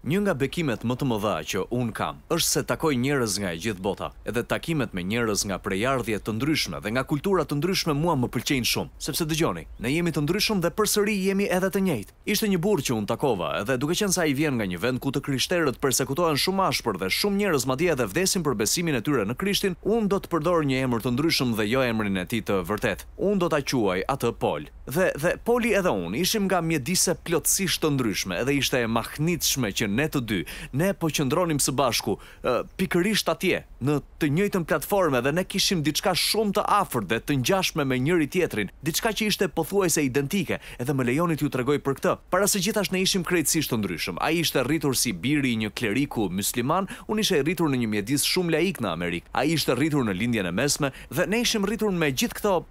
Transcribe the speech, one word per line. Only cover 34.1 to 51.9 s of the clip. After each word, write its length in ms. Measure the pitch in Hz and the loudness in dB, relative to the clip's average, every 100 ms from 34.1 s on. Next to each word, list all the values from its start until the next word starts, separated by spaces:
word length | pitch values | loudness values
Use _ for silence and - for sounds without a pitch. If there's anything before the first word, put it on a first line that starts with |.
| - | -2
të 80 | 160 147 | 0 2
njëjtën 280 | 202 190 160 | 2 0 0
platformë 540 | 160 - 202 170 127 127 | -2 0 2 4 2 2
dhe 80 | 160 | 0
ne 100 | 190 | -2
kishim 360 | 196 - 185 151 | -2 0 2 0
diçka 300 | 147 202 170 | 0 0 0
shumë 400 | - 208 214 196 | 0 0 2 0
të 80 | - 208 | 2 2
afërt 300 | 185 123 98 | 2 -2 0
dhe 80 | 113 | -2
të 160 | - 143 | 0 0
ngjashme 460 | 117 190 180 160 139 | 2 2 2 0 0
me 120 | 127 | 0
njëri 280 | 135 180 147 | 2 2 2
tjetrin, 380 | 180 160 107 101 - 147 | 0 0 0 -4 -4 -4
diçka 280 | 165 233 | -2 -2
që 160 | 202 214 | 0 -2
ishte 200 | - 190 | 0 0
pothuajse 500 | - 156 196 185 160 | 0 0 2 2 2
identike, 560 | 143 123 139 202 135 98 - - | 2 0 0 0 0 -4 -6 -8
edhe 160 | 123 135 | -2 0
më 100 | 120 | 2
lejoni 280 | 135 175 156 | 2 0 0
t'ju 120 | 147 | 0
tregoj 260 | 139 123 143 135 | 0 0 0 0
për 140 | 135 | -2
këtë. 160 | 185 131 - | 0 -2 0
Para 160 | 180 202 | 2 2
së 140 | 208 180 | 2 0
gjithash 260 | 214 175 | 0 0
ne 100 | 185 | 0
ishim 220 | 190 196 165 | 0 0 0
krejtësisht 460 | 175 151 165 139 | 0 2 0 0
të 80 | 117 | -2
ndryshëm. 400 | 98 82 - 85 | -2 -4 -6 -4
Ai 160 | 143 170 | -2 0
ishte 220 | 147 147 127 | 0 0 0
rritur 320 | 156 147 120 | 0 0 0
si 160 | 123 | -2
biri 400 | 90 120 147 135 | -2 0 2 2
i 80 | 113 | 0
një 100 | 107 - | -2 -2
kleriku 520 | 113 110 143 120 98 | 0 0 0 0 -2
musliman, 580 | 92 101 123 123 175 196 - - | 0 -2 -2 0 0 -2 -8 -4
unë 180 | 214 202 | 0 2
isha 140 | 156 | 2
i 60 | 139 | 2
rritur 260 | 147 165 | 0 0
në 120 | 131 | 2
një 80 | 117 107 | 0 -2
mjedis 320 | 101 139 - | 0 0 0
shumë 300 | 185 175 156 | 0 2 2
laik 260 | 180 - | 2 0
në 100 | 107 | -4
Amerikë. 400 | 82 87 87 - - | -2 -2 -4 -4 0
Ai 80 | 143 | 2
ishte 240 | 160 - 123 | 2 0 2
rritur 280 | 156 147 117 | 2 2 0
në 100 | 92 | 0
lindjen 300 | 117 113 90 | 0 0 0
e 60 | 90 | 0
mesme 380 | 143 - 143 - - | 0 0 -2 -4 -8
dhe 180 | 139 165 | -2 0
ne 140 | 220 | 0
ishim 240 | 233 220 196 | 0 0 -2
rritur 240 | 226 214 | 0 0